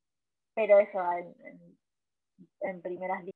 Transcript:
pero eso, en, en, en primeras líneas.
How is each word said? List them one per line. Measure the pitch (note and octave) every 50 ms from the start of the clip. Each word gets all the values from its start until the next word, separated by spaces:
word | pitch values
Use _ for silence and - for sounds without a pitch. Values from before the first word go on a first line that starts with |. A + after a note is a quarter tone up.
| _ _ _ _ _ _ _ _ _ _ _
pero | A3+ A3 G3+ G3+ G3+
eso, | G#3 G#3 - F#3+ F3+ F3
en, | F3 F3 F3 E3+ - - -
en, | - - F3 E3+ F3 - _ _ _ _ _ _ _ _ _ _ _ _ - F3 - _ -
en | G3+ F#3+ F#3 F3
primeras | E3 F#3 F3+ F3 F#3 F#3 F#3+ G3
líneas. | F3 F#3+ -